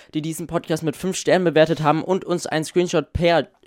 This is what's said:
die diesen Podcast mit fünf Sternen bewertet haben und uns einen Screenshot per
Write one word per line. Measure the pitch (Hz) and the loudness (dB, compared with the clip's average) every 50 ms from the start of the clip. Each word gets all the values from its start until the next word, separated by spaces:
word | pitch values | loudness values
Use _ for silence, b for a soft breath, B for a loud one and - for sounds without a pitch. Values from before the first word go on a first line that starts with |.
| B B - | B B -8
die | 156 | -6
diesen | 151 160 160 147 170 | -6 -6 -8 -8 -8
Podcast | 139 165 170 - - 165 156 165 | -6 -6 -6 -4 -4 -4 -2 -2
mit | 156 147 | -6 -6
fünf | - - 185 185 - | -4 -6 -6 -6 -4
Sternen | - - 143 185 185 | 0 2 2 4 2
bewertet | 170 143 156 156 160 165 139 | 2 4 4 4 4 2 0
haben | 156 143 151 160 | 2 0 0 0
und | - - 185 190 - | 0 -2 -2 -2 0
uns | - 175 170 - | -4 -4 -4 -4
einen | - - 156 156 | -4 -4 -4 -4
Screenshot | - - 180 175 170 - 160 143 - | 0 0 0 0 2 0 -2 -2 -2
per | _ - 175 170 170 156 127 - _ _ _ | _ 0 2 4 4 2 0 -2 _ _ _